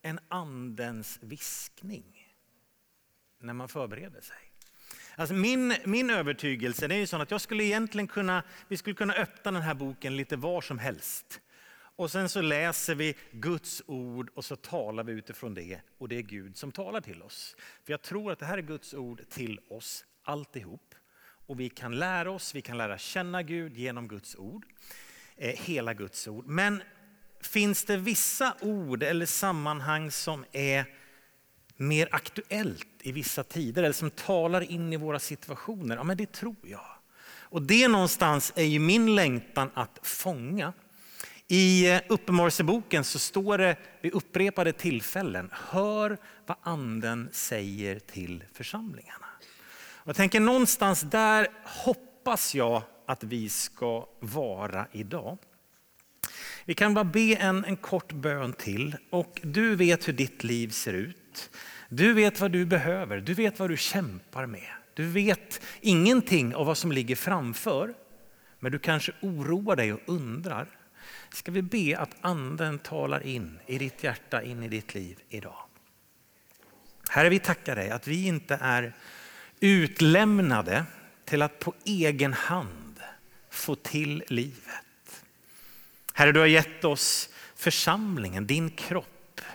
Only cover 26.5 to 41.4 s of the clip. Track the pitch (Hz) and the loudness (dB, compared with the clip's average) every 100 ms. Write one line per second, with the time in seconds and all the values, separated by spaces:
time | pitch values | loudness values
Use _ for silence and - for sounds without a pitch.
26.5 | 160 202 202 - - - _ - - - | 0 0 -2 -8 -20 -20 _ -20 -14 -4
27.5 | 214 208 196 - 196 196 220 - - 262 | 0 2 0 0 -2 0 0 0 0 -2
28.5 | - 208 208 156 123 143 170 170 - 196 | -2 -4 -4 -4 -2 0 0 -2 0 0
29.5 | 165 147 151 139 156 156 - - 151 131 | 0 -2 -2 -2 -2 -2 -6 -6 -6 -8
30.5 | 135 139 135 135 - - _ _ _ _ | -4 0 0 0 -12 -20 _ _ _ _
31.5 | _ _ _ 139 151 160 151 - - - | _ _ _ 0 2 2 0 -4 -10 -6
32.5 | 208 196 90 - _ 131 135 131 - - | -4 -4 -6 -14 _ -10 -6 -6 -6 -6
33.5 | 165 127 127 160 139 156 - - 185 165 | -6 -2 2 2 2 -4 -6 0 2 2
34.5 | 180 175 170 165 160 156 147 - 143 - | 0 -2 -6 -4 -4 -4 -4 -6 -10 -10
35.5 | 131 - 214 127 117 151 185 208 - 214 | -12 -10 -8 -6 -4 -4 -4 -6 -8 -10
36.5 | 107 - 101 - - _ _ - - - | -10 -16 -16 -16 -20 _ _ -20 -20 -8
37.5 | 170 139 226 254 208 175 - 165 147 - | -4 4 8 8 8 6 4 4 4 2
38.5 | - 156 151 160 220 226 208 156 117 - | 2 4 6 6 6 6 6 4 2 -4
39.5 | - 135 - 117 - - - 190 147 120 | -4 -2 -2 -6 -6 -8 -4 -4 -6 -6
40.5 | 196 156 - _ - - - - - | -4 -6 -8 _ -20 -20 -18 -18 -18